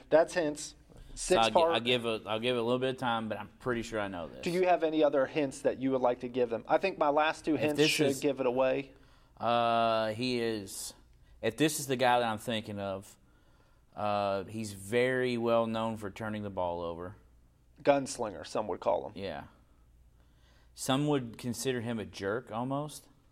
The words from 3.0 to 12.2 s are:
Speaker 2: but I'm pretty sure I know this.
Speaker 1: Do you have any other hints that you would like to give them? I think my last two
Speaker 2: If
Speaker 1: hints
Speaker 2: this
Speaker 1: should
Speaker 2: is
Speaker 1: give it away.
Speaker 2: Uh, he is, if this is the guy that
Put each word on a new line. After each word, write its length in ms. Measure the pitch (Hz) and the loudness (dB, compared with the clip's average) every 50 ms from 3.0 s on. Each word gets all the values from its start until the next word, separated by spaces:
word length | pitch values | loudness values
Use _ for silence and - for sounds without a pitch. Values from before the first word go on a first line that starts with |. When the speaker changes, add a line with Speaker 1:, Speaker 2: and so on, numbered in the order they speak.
| 135 120 117 113 110 107 | -2 -2 -2 -2 -2 -4
Speaker 2:
but 100 | 104 101 | -6 -8
I'm 100 | 104 - - - | -8 -14 -16 -8
pretty 240 | - 127 120 117 110 | -4 -4 -4 -4 -4
sure 160 | 113 113 107 | -4 -4 -4
I 80 | 101 | -4
know 200 | 98 95 87 82 | -4 -6 -8 -8
this. 140 | 69 62 65 | -10 -10 -6
Speaker 1:
Do 80 | - 185 | -4 -2
you 160 | 170 185 180 | 0 2 4
have 160 | 180 175 156 160 | 4 4 4 2
any 200 | 156 156 156 151 | 0 4 4 4
other 240 | 143 147 139 131 | 4 4 4 2
hints 320 | 123 - 156 143 135 131 - | 2 0 -2 -2 -2 -4 0
that 200 | - 131 104 117 | 0 0 0 2
you 120 | 131 135 | 0 0
would 100 | 131 127 | 2 4
like 200 | 127 123 127 127 | 4 2 2 0
to 60 | 127 | -4
give 220 | 123 120 127 123 113 | -4 0 0 2 2
them? 160 | 113 110 - | 0 -4 0
I 120 | - 156 156 | 2 2 4
think 180 | - 190 180 | 2 0 0
my 120 | - 156 147 | 2 2 2
last 360 | 143 151 151 160 156 - - | 4 4 2 2 0 -2 -2
two 80 | 165 151 | -2 0
Speaker 2:
If 80 | 127 | 2
Speaker 1:
hints 160 | 139 151 147 | 2 0 4
Speaker 2:
this 140 | 143 147 151 | 4 4 4
Speaker 1:
should 160 | - - 147 | 6 4 2
Speaker 2:
is 120 | 139 135 131 | 2 2 0
Speaker 1:
give 200 | 143 147 131 127 | 0 -2 0 2
it 80 | 131 | 0
away. 420 | 123 123 131 131 131 131 139 139 - - - - - - _ _ _ _ - | 0 2 4 2 2 2 -2 -4 -8 -14 -20 -20 -20 -20 _ _ _ _ -4
Speaker 2:
Uh, 680 | - 117 120 120 117 117 117 117 113 113 113 110 110 110 110 | 0 2 2 4 4 4 4 4 4 4 4 2 0 0 -2
he 260 | 113 127 127 123 120 | -2 -2 0 0 0
is, 540 | 117 117 110 104 98 98 - - - - - - - _ _ _ - _ - - - | 0 0 -2 -4 -6 -8 -10 -10 -10 -12 -12 -16 -20 _ _ _ -20 _ -12 -4 -2
if 120 | 113 - | -2 2
this 240 | - 147 160 156 160 | 2 2 2 2 -2
is 60 | 139 | -2
the 100 | 135 135 | -2 0
guy 200 | 123 127 123 123 | 2 4 4 4
that 60 | 123 | 4